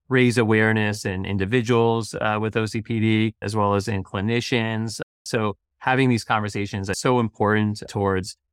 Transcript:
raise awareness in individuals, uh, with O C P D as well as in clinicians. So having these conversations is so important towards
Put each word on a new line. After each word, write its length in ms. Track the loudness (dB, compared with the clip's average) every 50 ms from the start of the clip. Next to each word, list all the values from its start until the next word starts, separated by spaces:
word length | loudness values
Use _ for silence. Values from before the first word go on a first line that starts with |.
| _ 0
raise 300 | 2 4 4 4 4 4
awareness 640 | 4 4 4 4 4 4 4 2 2 0 -2 -2 -4
in 220 | -6 -4 -4 -4
individuals, 880 | -4 -2 -2 0 0 0 0 2 2 2 4 4 2 2 0 -2 -6 -6 -4
uh, 160 | -2 -2 0 0
with 160 | -2 -2 -2
O 100 | -2 -2
C 160 | -2 -4 -6
P 200 | -6 -4 -2 0
D 340 | 2 2 4 2 2 0 -2 _
as 120 | -8 -4 -2
well 220 | 0 2 2 2
as 140 | 0 0 -2
in 160 | -4 -4 -6
clinicians. 960 | -6 -6 -4 -2 0 -2 -2 -2 -2 -2 -2 0 -2 -2 -4 -4 -6 -8 -10 -12 -14 _ _ _
So 320 | -6 -4 -2 -2 -2 -4 -6 _ _ _ _
having 280 | -2 0 2 2 4 2
these 160 | 2 0 0
conversations 680 | 0 -2 -2 -2 -4 -4 -6 -6 -4 -6 -6 -4 -4
is 100 | -4 -2
so 200 | 0 2 2 2
important 640 | 0 0 -2 0 2 2 2 2 2 0 -2 -4 -10 -8
towards 480 | -6 -2 -2 0 0 -2 -4 -6 -12 -18 _ _